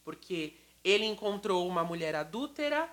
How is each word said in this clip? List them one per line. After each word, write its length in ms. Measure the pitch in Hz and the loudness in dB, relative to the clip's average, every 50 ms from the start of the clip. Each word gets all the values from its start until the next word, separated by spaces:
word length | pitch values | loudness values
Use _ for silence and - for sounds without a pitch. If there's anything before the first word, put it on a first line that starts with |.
Porque 540 | - 156 170 - - - 180 165 156 151 - - - _ _ _ | -14 -14 -14 -14 -8 -6 -6 -4 -4 -6 -8 -16 -20 _ _ _
ele 220 | - 185 202 208 220 | 4 4 4 6 4
encontrou 640 | 220 208 208 208 202 202 196 202 202 185 180 180 180 | 2 -2 -2 -2 -2 -2 -2 0 0 2 2 2 2
uma 160 | 180 170 170 | 2 0 0
mulher 320 | 170 170 170 160 156 156 | 0 0 -2 -2 -2 -2
adúltera 720 | 151 151 156 180 233 285 294 - - 294 294 294 302 330 320 | -2 -4 -4 -6 -6 -6 -6 -6 -4 -2 0 0 0 -2 -2